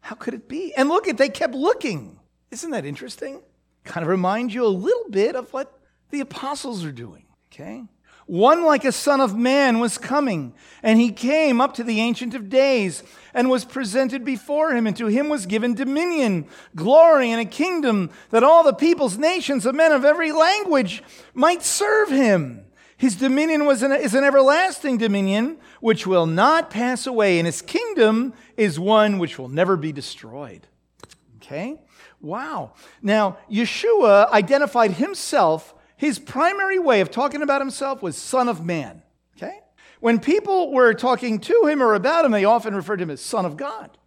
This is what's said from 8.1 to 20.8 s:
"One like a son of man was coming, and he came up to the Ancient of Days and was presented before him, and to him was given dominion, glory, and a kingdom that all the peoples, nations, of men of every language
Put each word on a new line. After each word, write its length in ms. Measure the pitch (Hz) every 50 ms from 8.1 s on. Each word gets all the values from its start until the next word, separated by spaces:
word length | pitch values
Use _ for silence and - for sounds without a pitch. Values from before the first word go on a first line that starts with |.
| _ _ _
"One 380 | - 185 170 208 254 311 349 339
like 200 | 320 294 277 -
a 60 | 269
son 300 | 208 - - 294 285 269
of 160 | 269 226 190
man 420 | 220 240 254 269 285 277 262 233 226
was 200 | 240 233 - -
coming, 560 | - - 254 294 294 262 202 160 139 120 117 _ _ - - -
and 160 | - 226 220 220
he 140 | 233 240
came 480 | 196 - - 247 294 311 320 294 247 233
up 140 | 254 269 262
to 100 | - 240
the 160 | 240 226 214
Ancient 340 | 226 240 233 - 247 240 220
of 140 | 269 214 190
Days 560 | 220 262 269 277 269 240 202 185 147 - - - - - - -
and 160 | _ 254 247 262
was 160 | 254 240 -
presented 600 | - - 262 262 202 185 262 262 254 233 277 233
before 500 | 277 262 214 - - 285 302 311 320 277
him, 140 | 240 226 220
and 80 | 196
to 100 | - 240
him 220 | 214 208 247 285 302
was 180 | 302 277 185
given 280 | 180 202 220 220 247 240
dominion, 720 | 196 269 247 269 302 339 359 339 311 262 220 190 170 147 - - - - _ _
glory, 560 | 165 156 208 269 311 330 339 320 277 254 233
and 100 | 226 226
a 40 | 233
kingdom 680 | 226 - - 302 370 359 339 285 254 220 202 180 160 - - - _
that 120 | - 226
all 220 | 240 277 320 339 320
the 80 | 294
peoples, 460 | 226 - 285 330 339 - 294 233 175 214
nations, 480 | 294 320 370 370 - - 285 247 180
of 100 | 247 262
men 160 | 294 320 320
of 120 | 302 269 247
every 280 | 285 302 339 330 311
language 720 | 302 294 311 339 392 427 415 381 311 269